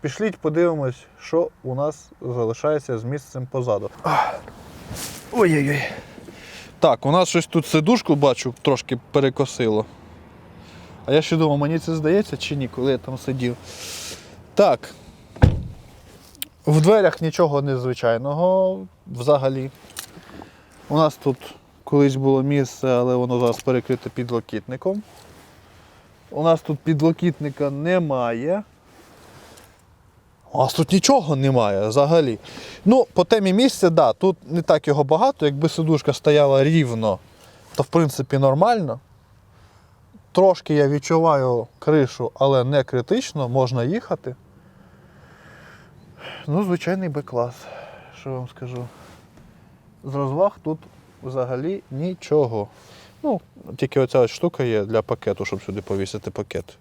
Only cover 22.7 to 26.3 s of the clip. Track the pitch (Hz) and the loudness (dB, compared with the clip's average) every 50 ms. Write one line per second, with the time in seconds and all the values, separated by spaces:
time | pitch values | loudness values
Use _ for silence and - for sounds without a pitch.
22.7 | - - - 131 127 123 123 127 127 123 123 123 123 123 123 120 117 - - - | -4 -6 -2 0 2 2 2 2 0 0 0 0 0 0 0 0 0 -2 -2 0
23.7 | 127 123 120 - 131 120 - 120 - - 123 117 120 117 113 - - 107 - - | 0 0 0 -2 -4 -4 -4 -10 -8 -8 -8 -4 -4 -6 -6 -6 -10 -10 -10 -10
24.7 | 127 127 - 190 196 208 208 - - - - - - - - - - - _ _ | -14 -6 -4 -4 -4 -4 -8 -12 -20 -20 -20 -20 -20 -20 -20 -20 -20 -20 _ _
25.7 | - - - - - - _ _ _ _ _ _ | -20 -20 -20 -20 -20 -20 _ _ _ _ _ _